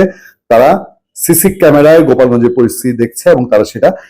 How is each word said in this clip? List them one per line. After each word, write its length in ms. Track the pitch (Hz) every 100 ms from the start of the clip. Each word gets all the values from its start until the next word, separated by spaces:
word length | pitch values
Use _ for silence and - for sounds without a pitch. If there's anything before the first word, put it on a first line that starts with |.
| 190 - - _ _
তারা 480 | 117 135 190 - _ _ -
সিসি 340 | - 165 196
ক্যামেরায় 480 | 190 165 147 147 160
গোপালগঞ্জের 500 | - 127 127 120 120 123
পরিস্থিতি 420 | 117 - 127 120
দেখছে 320 | 117 - -
এবং 200 | 151 120
তারা 140 | 107
সেটা 280 | - 110 147 190 -